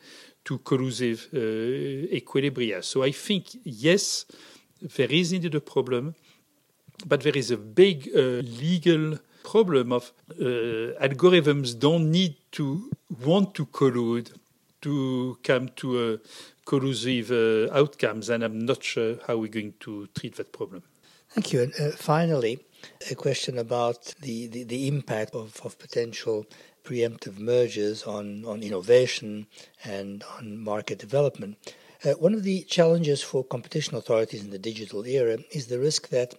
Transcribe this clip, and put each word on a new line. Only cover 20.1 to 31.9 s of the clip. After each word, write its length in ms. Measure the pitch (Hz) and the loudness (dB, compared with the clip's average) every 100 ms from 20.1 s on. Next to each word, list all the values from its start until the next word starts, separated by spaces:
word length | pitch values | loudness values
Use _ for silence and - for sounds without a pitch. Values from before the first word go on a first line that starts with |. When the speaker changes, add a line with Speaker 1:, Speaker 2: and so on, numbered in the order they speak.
| - 117 - | -10 -10 -10
Speaker 1:
that 160 | 104 | -12
problem. 320 | - 101 90 - _ _ _ _ | -10 -10 -12 -20 _ _ _ _
Speaker 2:
Thank 240 | - - | -4 0
you. 80 | 135 | 0
And, 120 | 123 - | 0 -2
uh, 160 | 147 - | -4 -2
finally, 640 | - 156 170 147 113 127 - _ - - - | 0 2 2 2 0 -2 -10 _ -20 -16 -10
a 60 | 131 | -4
question 420 | 143 131 - 123 | -2 -2 -4 -6
about 560 | 117 120 120 120 - - | -2 0 0 -2 -10 -12
the, 260 | 139 113 117 | -8 -8 -8
the, 160 | 120 | -10
the 240 | 117 127 139 | -8 -4 -2
impact 480 | 143 - 110 107 120 | -2 -2 -4 -4 -8
of, 240 | 110 - | -12 -14
of 140 | 110 - | -14 -14
potential 680 | - 120 117 107 117 107 107 - - _ | -6 -4 -4 -4 -2 -2 -4 -16 -20 _
preemptive 540 | - 123 117 117 - 98 | -6 0 0 -2 -12 -6
mergers 640 | 110 123 120 104 104 107 | 0 2 2 0 -2 -4
on, 400 | 113 104 104 104 113 | -8 -8 -8 -10 -8
on 180 | 107 | -8
innovation 800 | 104 98 98 123 127 - 107 107 107 - - _ | -6 -2 6 6 6 0 -6 -10 -12 -20 -20 _
and 400 | - 98 101 101 - - | -10 -8 -8 -12 -14 -12
on 200 | 113 107 | -12 -8
market 400 | 107 104 - 98 | -6 -6 -6 -10
development. 600 | 104 139 143 - 101 104 - - - | -2 0 0 -2 -10 -12 -18 -20 -20